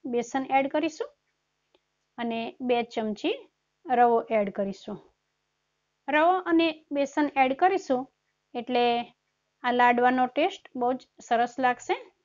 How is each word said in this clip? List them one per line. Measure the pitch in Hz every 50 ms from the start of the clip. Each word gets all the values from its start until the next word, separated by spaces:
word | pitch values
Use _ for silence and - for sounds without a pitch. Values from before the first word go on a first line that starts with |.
| _
બેસન | 277 240 240 233 - - 269 269 - 262
એડ | 269 277 277
કરીશું | - 302 311 311 - - 494 587 _ _ _ _ _ _ _ _ _ _ _ _ _ _ _ _ _ _ _ _ _
અને | - 233 233 226 226 226 233 - _ 262
બે | 247 247 240 233 240 -
ચમચી | 233 220 214 208 - - 339 466 554 403 _ _ _ _ _ _ _ _
રવો | 339 254 233 247 240 233 226 226 - 226 214
એડ | 202 202 196
કરીશું. | - 196 196 190 - - - 202 160 _ _ _ _ _ _ _ _ _ _ _ _ _ _ _ _ _ _ _ _ _
રવો | - 269 302 311 349 370 370 370 349
અને | 339 330 330 330 311 311 _ _ 294
બેસન | 277 277 277 - 302 294 277 - 269 262
એડ | 262 269 -
કરીશું | 349 381 392 349 - - 269 247 269 _ _ _ _ _ _ _ _ _ -
એટલે | 247 233 - 254 240 240 240 233 240 240 - _ _ _ _ _ _ _ _ _ _ -
આ | 247 247
લાડવાનો | 247 247 247 247 240 247 247 262 254 254
ટેસ્ટ | 247 - 285 311 381 370 - _ - _ 254
બહુ | 240 247 262
જ | 254 - _ _ _ 320
સરસ | - 240 226 240 240 - - 262
લાગશે. | 247 247 - - - 415 523 480 - _ _